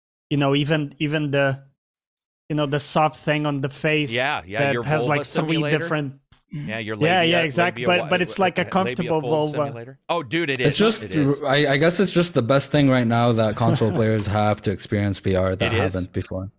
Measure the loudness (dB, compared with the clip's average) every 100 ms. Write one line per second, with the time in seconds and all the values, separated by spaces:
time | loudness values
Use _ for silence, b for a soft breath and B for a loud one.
0 | _ _ -4 0 2 2 0 -2 -2 -4
1 | -4 -2 0 0 0 -2 -10 _ _ _
2 | _ _ _ _ -6 -4 -2 -2 0 0
3 | 0 0 -4 -2 -2 -2 -6 -4 0 0
4 | 0 -2 -2 -4 -6 -2 0 0 -2 0
5 | 0 -2 -2 -4 -2 -2 0 -2 -2 -4
6 | -4 -10 _ _ _ -12 -8 -8 -6 0
7 | 2 2 2 2 0 0 -2 0 0 0
8 | 0 -2 -2 0 -2 0 -2 -2 -2 -4
9 | -2 -2 0 0 0 -2 -4 -6 -16 -16
10 | -6 -4 -2 -2 -2 0 0 4 2 2
11 | -2 0 0 0 2 2 4 4 4 4
12 | 2 2 2 0 2 2 2 4 4 4
13 | 4 4 4 4 2 2 2 2 2 2
14 | 2 2 0 2 2 0 -2 -6 -2 -2
15 | 0 -2 0 0 0 0 0 0 0 -2
16 | -6 -6 -8 -8 -10